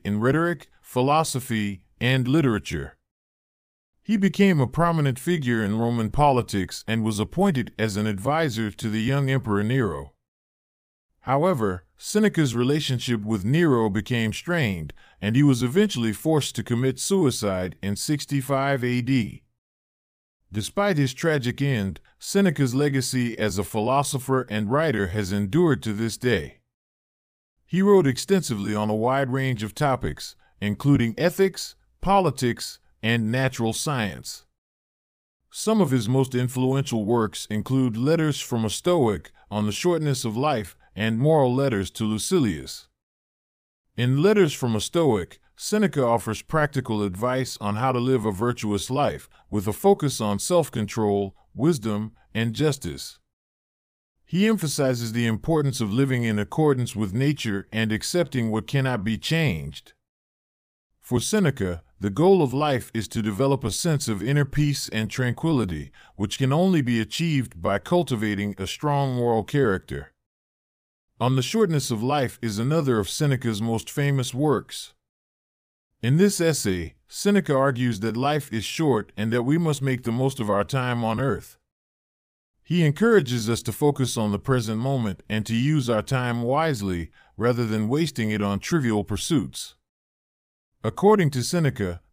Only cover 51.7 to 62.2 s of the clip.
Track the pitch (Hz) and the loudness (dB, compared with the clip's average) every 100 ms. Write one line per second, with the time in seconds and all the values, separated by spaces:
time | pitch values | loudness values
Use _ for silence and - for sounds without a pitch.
51.7 | 151 110 104 110 - _ 110 117 110 151 | 0 -2 -4 -6 -12 _ -4 -2 0 0
52.7 | 139 85 69 - - _ _ _ _ _ | 0 -6 -10 -14 -18 _ _ _ _ _
53.7 | _ _ _ _ _ _ 170 214 220 156 | _ _ _ _ _ _ 2 2 2 0
54.7 | 143 139 123 117 117 117 110 - 160 139 | 0 0 0 -2 0 0 0 0 0 0
55.7 | 120 110 110 139 127 117 104 101 - 151 | -2 -2 0 0 0 0 0 -2 0 2
56.7 | 131 120 98 104 104 139 147 113 98 - | 2 -2 -2 -2 0 0 0 -2 -4 -4
57.7 | 107 110 107 - 175 170 131 113 110 104 | -2 0 -2 -2 -2 0 -2 -2 -2 -2
58.7 | 139 131 123 202 220 - 160 151 80 71 | 0 0 -2 -2 -4 -2 0 0 -2 -6
59.7 | - - _ _ _ _ _ _ _ _ | -14 -20 _ _ _ _ _ _ _ _
60.7 | _ _ _ - 123 - 214 170 - 95 | _ _ _ -2 -2 0 2 2 0 -2
61.7 | 82 - - 98 98 | -4 -10 -6 -4 2